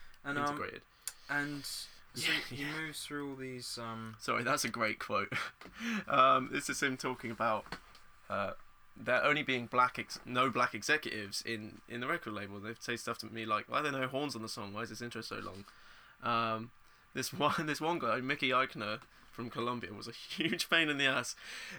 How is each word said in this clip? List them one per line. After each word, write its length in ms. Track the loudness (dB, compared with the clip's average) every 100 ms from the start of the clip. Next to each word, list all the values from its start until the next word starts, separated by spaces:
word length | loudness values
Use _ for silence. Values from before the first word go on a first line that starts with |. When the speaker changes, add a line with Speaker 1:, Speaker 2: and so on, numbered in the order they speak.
| -12 -10
Speaker 1:
And, 140 | -4 0
um, 60 | 0
Speaker 2:
Integrated. 360 | 0 -4 -8 -14 -10 -10 -8 -4
Speaker 1:
and 340 | -2 0 -4 -6
so 200 | -8 -8 -14 -12
Speaker 2:
Yeah, 240 | -2 0 0 -2
Speaker 1:
he 120 | -4
Speaker 2:
yeah. 100 | -4 -4
Speaker 1:
moves 260 | -4 -6 -6
through 240 | -4 -4
all 60 | -6
these, 420 | -8 -6 -6 -6
um, 380 | -6 -6 -8 -6
Speaker 2:
Sorry, 220 | 0 2
that's 220 | 4 2
a 40 | 0
great 300 | 0 0 0
quote. 340 | 0 0 2 0
<laughs> 680 | -2 -8 -16 -6 -2 -2 2
Um, 420 | 8 8 8 4
this 160 | -2 -2
is 140 | 0
him 140 | 0 0
talking 320 | -2 -4 -4
about, 340 | 0 2 2 0 -10 -12 -20 -20 -16 -4
uh, 240 | -2 -2 -4 -12 -20 -20 -6
there 260 | 2 4
only 180 | 6 4
being 220 | 4 0 2
black 320 | 4 4 4
ex-, 220 | -6 -8 -2
no 240 | 2 4
black 240 | 4 2
executives 680 | 2 2 2 0 -4 -4 -4 -4
in, 340 | -4 -6 -12 -10
in 120 | -6
the 60 | -2
record 280 | -2 -4
label. 240 | -6 -6 -8
They 140 | -8 -8
say 160 | -4 -4
stuff 200 | -4 -6
to 80 | -6
me 200 | -6 0
like, 200 | 0 0
"Why 100 | 0
are 40 |
there 100 | 0
no 160 | 0 0
horns 280 | 0 -2 -4
on 60 |
the 60 | -6
song? 260 | -6 -6
Why 80 | -6
is 80 | -6
this 100 | -6
intro 220 | -8 -6
so 140 | -6 -6
long?" 260 | -8 -10 -14 -18 -20 -20 -20 -6
Um, 480 | 0 2 2 0 -4 -14 -20 -20 -10
this 180 | -4 -4
<laughs> 60 | 2
one, 260 | 4 4 0
this 140 | 0
one 180 | 2 2
guy, 220 | 2 2
Mickey 300 | 0 0 4
Eichner 480 | 4 4 0 -4 -4 -8 -20 -16
from 180 | -8 -6
Columbia, 440 | -2 -2 -2 -6
was 120 | -8 -10
a 40 |
huge 560 | -12 -8 0 0 2 4
pain 220 | 6 6
in 80 | 4
the 80 | 4
ass. 280 | 4 0 -6 -10 -10 -10